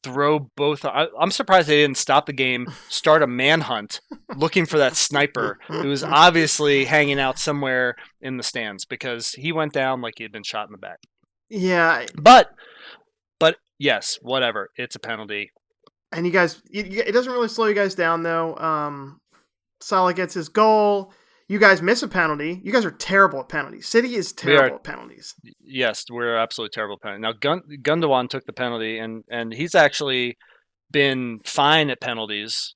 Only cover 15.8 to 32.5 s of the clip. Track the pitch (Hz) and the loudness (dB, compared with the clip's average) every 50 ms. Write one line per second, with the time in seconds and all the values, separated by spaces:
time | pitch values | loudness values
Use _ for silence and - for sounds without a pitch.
15.8 | _ _ _ _ _ _ - 165 170 175 170 185 175 160 - - _ _ 180 202 | _ _ _ _ _ _ -8 -4 -4 0 2 2 0 0 -2 -10 _ _ -10 -10
16.8 | 208 185 190 220 220 - 202 240 254 262 247 247 240 220 226 - 226 214 208 202 | -10 -8 -6 -6 -4 0 0 0 0 0 -4 -4 -4 -4 -2 -2 0 0 2 2
17.8 | 202 190 190 190 170 165 170 165 165 170 165 165 165 165 156 - 160 160 156 151 | 0 -2 0 -2 0 0 0 0 -2 -2 -2 -2 -4 -4 -6 -6 -4 -2 -2 -2
18.8 | 147 147 143 139 139 139 147 _ _ _ _ _ _ _ _ _ _ _ _ _ | -4 -6 -8 -12 -16 -16 -20 _ _ _ _ _ _ _ _ _ _ _ _ _
19.8 | - - 208 190 185 180 175 180 185 180 - 190 160 - _ 214 220 220 214 214 | -8 -2 0 2 2 2 0 -2 -4 -4 -6 -8 -10 -2 _ 2 4 4 4 4
20.8 | 208 208 202 202 190 190 _ _ _ _ _ _ _ _ 190 196 214 202 190 160 | 4 2 2 0 -4 -8 _ _ _ _ _ _ _ _ 0 4 6 6 6 6
21.8 | 165 185 233 240 294 214 - 185 170 160 151 147 147 160 175 185 - 190 220 254 | 4 0 0 0 -2 -4 -2 -2 0 0 -2 -4 -6 -8 -8 -8 -8 -2 0 0
22.8 | 220 170 - _ - - 185 196 196 185 151 139 127 _ - 151 139 135 117 - | 0 0 -6 _ -6 0 4 6 6 4 4 -4 -10 _ -8 -8 -8 -8 -12 -16
23.8 | - - - 226 240 254 240 214 170 - - - - - 147 143 135 127 - - | -12 2 2 2 2 2 -4 -6 -6 -6 -10 -6 0 4 4 6 6 4 0 -6
24.8 | _ - - - 120 62 - - - - - _ - 120 _ _ _ - 135 131 | _ -14 -16 -14 -16 -20 -20 -20 -20 -20 -20 _ -20 -20 _ _ _ -12 -4 -2
25.8 | 127 113 104 - - - 120 120 120 120 117 113 113 113 - - 113 104 - 117 | -2 -2 -2 -4 -8 -10 -8 -6 -4 -2 -2 -2 -2 -2 -4 -10 -10 -10 -8 -8
26.8 | 107 101 101 - - 107 98 101 110 110 117 107 - 143 160 185 _ 151 147 143 | -8 -8 -8 -12 -12 -12 -12 -6 -6 -8 -6 _ -2 -2 -2 -2 _ -16 -20 -6
27.8 | 117 147 156 170 165 147 135 127 123 120 - 135 _ - - - 127 123 120 113 | -2 -2 0 0 0 2 0 0 0 -4 -10 -12 _ -12 -10 -8 -6 -6 -4 -6
28.8 | 113 110 113 110 113 113 113 113 107 _ 117 117 117 113 - - 156 170 - 180 | -6 -6 -6 -8 -10 -10 -12 -14 -14 _ -8 -8 -8 -8 -8 -8 -6 2 4 4
29.8 | 151 143 - - 147 139 131 127 123 120 113 _ _ _ _ _ _ _ _ _ | 4 4 2 -2 -4 -2 -2 -2 -2 -4 -8 _ _ _ _ _ _ _ _ _
30.8 | _ _ - 147 139 139 135 127 127 120 113 107 _ - - - 139 143 156 160 | _ _ 0 2 2 2 2 -2 -6 -8 -10 -12 _ -6 -2 2 2 4 4 2
31.8 | 151 143 127 - - 131 120 113 110 104 107 104 104 113 | 2 0 -4 -6 -6 -8 -6 -6 -6 -6 -6 -8 -6 -6